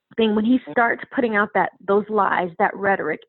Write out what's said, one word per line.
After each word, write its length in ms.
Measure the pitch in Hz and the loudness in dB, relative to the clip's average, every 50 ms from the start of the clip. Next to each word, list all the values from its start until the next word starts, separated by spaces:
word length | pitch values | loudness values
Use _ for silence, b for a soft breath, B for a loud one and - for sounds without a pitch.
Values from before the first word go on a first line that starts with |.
| _ _ - | _ _ -2
thing, 180 | - 226 220 208 | 0 0 2 2
when 100 | 214 214 | 2 2
he 140 | 226 254 254 - - | 2 2 2 0 -2
starts 320 | 147 254 233 233 - - - - - | 0 0 0 0 0 -4 -8 -8 -4
putting 200 | 269 247 226 220 | -2 -2 0 0
out 120 | 202 208 208 - | 0 0 0 0
that, 180 | 196 170 - - _ | -2 -2 -2 -4 _
those 280 | 185 180 196 208 208 - | -2 0 0 0 0 0
lies, 400 | 214 208 190 - - - 180 175 170 - | 0 0 0 0 0 -2 -4 -4 -2 -2
that 160 | 208 180 - | -2 -2 -2
rhetoric, 460 | 190 196 196 196 180 156 156 156 - - | -2 -2 0 0 0 -2 -4 -6 -6 -6